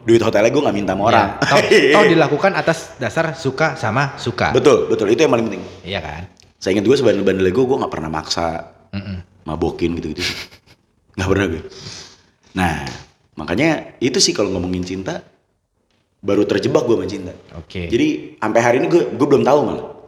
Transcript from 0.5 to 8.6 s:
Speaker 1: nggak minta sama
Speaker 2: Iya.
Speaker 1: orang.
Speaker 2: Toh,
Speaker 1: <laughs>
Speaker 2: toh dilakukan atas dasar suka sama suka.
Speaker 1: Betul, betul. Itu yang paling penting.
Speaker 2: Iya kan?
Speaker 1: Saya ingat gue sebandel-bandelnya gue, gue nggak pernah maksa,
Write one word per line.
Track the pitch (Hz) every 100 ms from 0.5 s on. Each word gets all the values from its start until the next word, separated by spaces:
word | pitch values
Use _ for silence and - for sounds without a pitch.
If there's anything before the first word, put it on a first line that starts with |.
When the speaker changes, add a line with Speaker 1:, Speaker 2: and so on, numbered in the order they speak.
| 135
Speaker 1:
nggak | 131
minta | 104 98
sama | 95
Speaker 2:
Iya. | 107
Speaker 1:
orang. | 117 101 -
Speaker 2:
Toh, | 135 139 - 220
Speaker 1:
<laughs> | 131
Speaker 2:
toh | 175 214
dilakukan | 160 139 143 196
atas | 156 160 160 - -
dasar | 117 156 160
suka | 147 135 131 156
sama | 139 113 117 143 -
suka. | 123 - 82
Speaker 1:
Betul, | 127 135 120 -
betul. | 113 104
Itu | 117
yang | 151
paling | 120 113
penting. | 95 92 -
Speaker 2:
Iya | 87 95
kan? | 78 78 92 _ _
Speaker 1:
Saya | _ 98
ingat | 101 101
gue | 139
sebandel-bandelnya | 120 101 98 95 92
gue, | 110
gue | 127 123
nggak | -
pernah | 80 80
maksa, | 80 - - 85 82